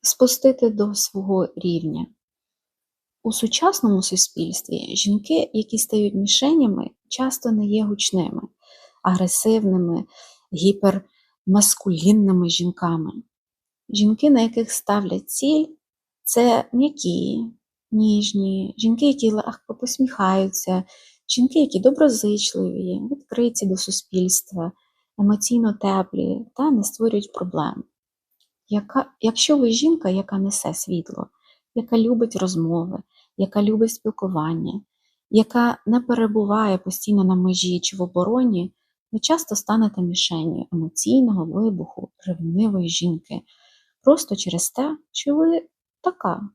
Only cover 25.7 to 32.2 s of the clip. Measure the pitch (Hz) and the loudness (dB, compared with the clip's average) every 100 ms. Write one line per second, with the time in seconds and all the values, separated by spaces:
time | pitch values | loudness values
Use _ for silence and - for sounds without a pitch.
25.7 | 208 202 190 185 190 180 185 226 - 294 | 0 -2 0 -2 -4 -4 -4 -8 -4 0
26.7 | 254 202 - 226 214 202 - 180 165 147 | 2 0 -2 -2 -2 -6 -10 -8 -4 -4
27.7 | - - _ _ _ _ _ _ _ _ | -6 -16 _ _ _ _ _ _ _ _
28.7 | 208 202 269 - _ 220 226 - 294 240 | -6 -2 -4 -4 _ -2 0 2 4 4
29.7 | 233 302 330 196 185 190 196 196 202 - | 2 2 2 0 -2 -2 -2 -2 -4 -6
30.7 | 175 - 175 165 - - _ _ _ _ | -6 -6 -6 -6 -12 -12 _ _ _ _
31.7 | - 226 233 226 233 | -6 0 2 2 2